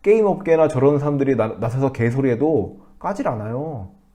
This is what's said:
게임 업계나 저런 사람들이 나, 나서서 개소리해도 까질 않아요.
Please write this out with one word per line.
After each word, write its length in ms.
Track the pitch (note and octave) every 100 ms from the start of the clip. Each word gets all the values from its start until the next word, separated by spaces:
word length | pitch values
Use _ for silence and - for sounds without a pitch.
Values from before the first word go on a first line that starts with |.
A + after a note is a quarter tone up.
게임 220 | G3 A3 G#3
업계나 420 | - E3 D#3+ D#3
저런 320 | B2 C3+ D3
사람들이 380 | D3 C#3+ C#3 A#2+
나, 180 | A2 G2
나서서 340 | A2+ C3 C3+
개소리해도 880 | C3 A#2 B2+ C3+ A#2 D3 C#3+ F#2 - - -
까질 300 | F3 G3+ A3+
않아요. 640 | A#2 G#2 B2 D#3 C3+ G2 - _